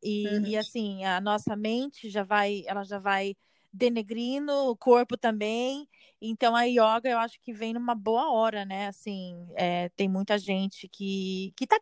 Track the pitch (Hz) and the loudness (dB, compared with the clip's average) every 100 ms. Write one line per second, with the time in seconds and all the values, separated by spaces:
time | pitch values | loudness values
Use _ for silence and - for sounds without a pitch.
0 | - 208 208 208 202 214 214 240 208 190 | -4 -2 0 0 0 -2 -4 -4 -6 -4
1 | 190 185 202 208 - 208 214 233 277 - | -2 0 0 0 -2 -4 -2 -2 -4 -8
2 | 226 202 190 208 202 202 - 202 196 202 | -6 -4 0 2 2 0 -4 -6 -6 -4
3 | 196 196 196 196 _ _ _ 190 247 233 | 0 0 0 -6 _ _ _ 0 0 2
4 | 208 226 240 269 294 277 269 226 - 240 | -2 -4 -2 -2 0 0 0 2 6 6
5 | 247 240 233 214 208 226 247 277 294 _ | 6 0 0 0 0 0 -2 -4 -10 _
6 | _ _ 220 226 240 233 240 247 220 220 | _ _ -8 0 4 4 4 6 6 4
7 | 254 233 233 - - 214 226 233 240 233 | 2 0 0 -6 -14 -8 -6 -4 -2 -2
8 | 202 226 311 233 220 214 196 190 202 196 | 0 2 2 4 2 0 -4 -6 -6 -8
9 | - 196 180 175 175 - 175 175 175 - | -8 -8 -8 -12 -10 -2 0 0 -2 -2
10 | 196 190 202 208 190 190 190 - 185 - | 0 0 2 0 0 -2 -2 -6 -14 -10
11 | 196 196 185 185 190 - 269 320 | -6 -4 -4 -4 -6 -6 2 2